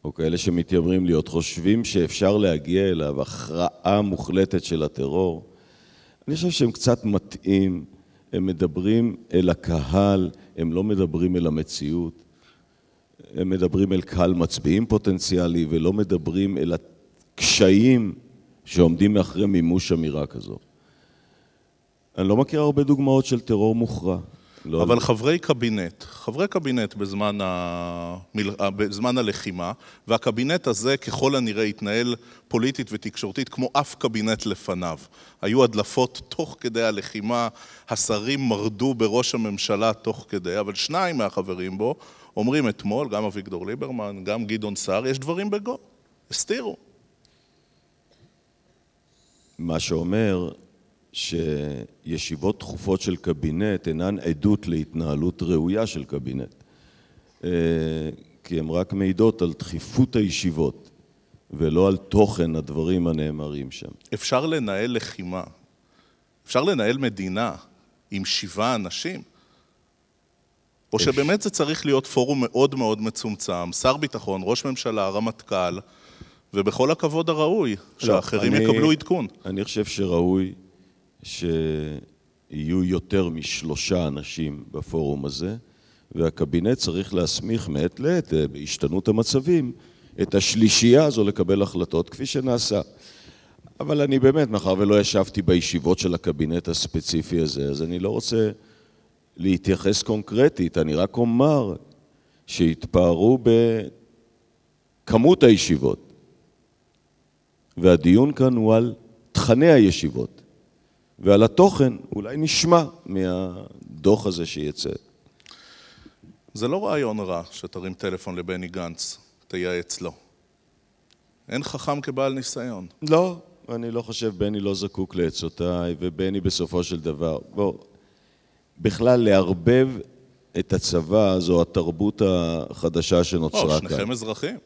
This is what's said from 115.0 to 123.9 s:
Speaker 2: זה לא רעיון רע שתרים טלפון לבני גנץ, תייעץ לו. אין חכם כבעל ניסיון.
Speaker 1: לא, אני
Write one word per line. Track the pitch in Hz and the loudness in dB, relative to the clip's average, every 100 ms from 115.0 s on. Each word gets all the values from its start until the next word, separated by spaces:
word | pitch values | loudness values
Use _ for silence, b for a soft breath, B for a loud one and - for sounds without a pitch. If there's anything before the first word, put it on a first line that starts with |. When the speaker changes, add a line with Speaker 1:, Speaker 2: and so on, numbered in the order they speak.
| _ _ _ _ B B B B B B B B - _ _ | _ _ _ _ B B B B B B B B -20 _ _
Speaker 2:
זה | 104 120 | -6 -4
לא | 185 208 | -2 -2
רעיון | 151 120 107 | -2 -2 -4
רע | 92 85 85 | -6 -6 -8
שתרים | - 92 95 95 | -16 -14 -10 -12
טלפון | 90 101 90 - 90 | -8 -6 -6 -8 -10
לבני | 87 92 90 | -8 -8 -8
גנץ, | 90 85 82 - - _ _ _ | -8 -10 -8 -10 -12 _ _ _
תייעץ | 92 90 87 85 - | -6 -4 -4 -6 -10
לו. | 87 - _ _ _ _ _ _ _ _ _ _ _ _ - | -10 -12 _ _ _ _ _ _ _ _ _ _ _ _ -8
אין | 123 | -8
חכם | 147 143 - 143 | -6 -6 -4 -4
כבעל | 139 135 135 | -4 -2 -2
ניסיון. | 135 123 139 123 101 90 _ | -2 -8 -8 -8 -10 -14 _
Speaker 1:
לא, | 156 156 185 170 - _ - | 2 2 2 -4 -18 _ -10
אני | 117 117 | -8 -6